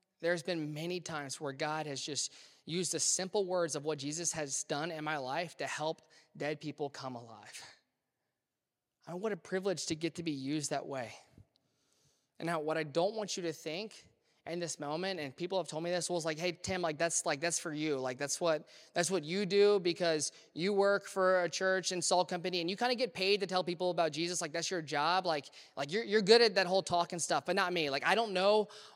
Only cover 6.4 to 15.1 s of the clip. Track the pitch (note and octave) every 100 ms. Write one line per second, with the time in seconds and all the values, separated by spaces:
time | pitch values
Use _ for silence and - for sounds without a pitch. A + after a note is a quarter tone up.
6.4 | C#3+ D#3 D3+ C#3+ C#3+ - C3 B2 A#2 G#2+
7.4 | G#2 - - - _ _ _ _ _ _
8.4 | _ _ _ _ _ _ - F3 A3 F#3+
9.4 | - F#3+ F#3+ E3+ - D#3+ E3 - E3+ C#3+
10.4 | C3+ D3+ D3 C#3+ - C3+ A2+ - - -
11.4 | - _ _ _ _ _ _ _ _ -
12.4 | D#3+ E3 D3+ D#3+ D#3 D3 F#3 A3 G#3 -
13.4 | F3 D3+ D#3+ D#3+ G#3+ - - _ _ _
14.4 | - F3 E3 - D3 D#3+ F#3+